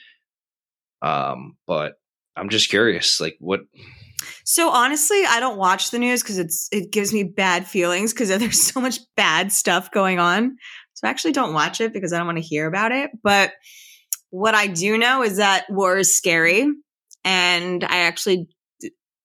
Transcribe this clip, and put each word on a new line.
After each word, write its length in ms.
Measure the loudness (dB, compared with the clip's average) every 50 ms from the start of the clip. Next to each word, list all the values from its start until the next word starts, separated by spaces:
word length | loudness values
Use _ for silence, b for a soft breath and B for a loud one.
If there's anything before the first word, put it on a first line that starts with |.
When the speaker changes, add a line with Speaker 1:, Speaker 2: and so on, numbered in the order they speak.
| B B B B B B _ _ _ _ _ _ _ _ _ _ _ _ _ _
Speaker 1:
Um, 560 | -4 -2 -2 -2 -2 -4 -6 -8 -12 -16 -20 _ _
but 280 | -4 -4 -4 -4 -6 -8 _ _ _ _ _ _ _ -12
I'm 140 | -10 -8 -4
just 200 | -2 -2 0 2
curious, 500 | 2 2 2 2 2 0 0 0 0 0
like, 180 | -2 -6 -8 -8
what? 220 | -6 -4 -4 -4 -4 -8 _ B B B B B B B B B B B B B B
Speaker 2:
So 240 | B 0 0 2 2
honestly, 540 | 2 2 2 2 2 0 0 2 2 2 2 2
I 120 | 2 2
don't 180 | 0 -2 -2 0
watch 340 | 2 2 2 2 0 -2
the 80 | -2 0
news 240 | 0 0 0 0 -2
'cause 140 | -2 -4 -4
it's, 300 | -4 -4 -4 -6 -6 -6
it 200 | -6 -6 -6 -4
gives 220 | -2 -2 -2 0 0
me 100 | -2 -2
bad 440 | -2 -2 -2 0 2 0 0 -2 -4
feelings 460 | -2 0 0 0 0 0 -2 -2 -2
'cause 140 | -2 -2 0
<laughs> 100 | 0 0
there's 220 | 0 0 0 0
so 200 | 0 0 0 -2
much 180 | -2 -4 -4 -6 -10 _ _
bad 360 | 0 2 2 2 2 0 0
stuff 400 | -2 -2 0 2 0 0 0 -2
going 280 | -2 0 0 2 2 2
on. 380 | 2 2 2 2 0 -2 -4 B B B B B B B B
So 140 | -6 -4 -4
I 40 |
actually 200 | -2 -2 -2 -2 0
don't 200 | 0 0 0 0
watch 260 | 0 0 0 0 -2
it 120 | -4 -4 -4
because 180 | -4 -6 -4 -2
I 40 | -2
don't 100 | -2 -2
wanna 120 | -2 -4
hear 260 | -4 -4 -4 -2 -2 -2
about 240 | -2 -2 -2 -2
it. 200 | -2 -2 -4 -6 -6 -2 2
But 300 | 4 4 4 4 2 0 -6 B B B B B B B B B B B -12 _ _
what 240 | -6 -2 0 2 2
I 120 | 2 2 0
do 300 | -2 -2 -2 0 0 2
know 260 | 2 2 2 2 0
is 140 | 0 0 2
that 280 | 2 4 2 2 0 -2
war 280 | -2 0 0 2 2 2
is 180 | 2 2 2 2
scary, 500 | 2 2 2 4 4 4 4 4 2 2 0 -2 -6 _ _ _ _ _ _ _ -4
and 600 | 0 0 2 2 2 2 0 0 -2 -4 -4 -2
I 160 | -2 0 0
actually 480 | 0 0 0 -2 -2 0 0 0 -2 -4 _ _ _ _ _ -18
d-, 100 | -18 -18 -18 _ _ _ _ _ _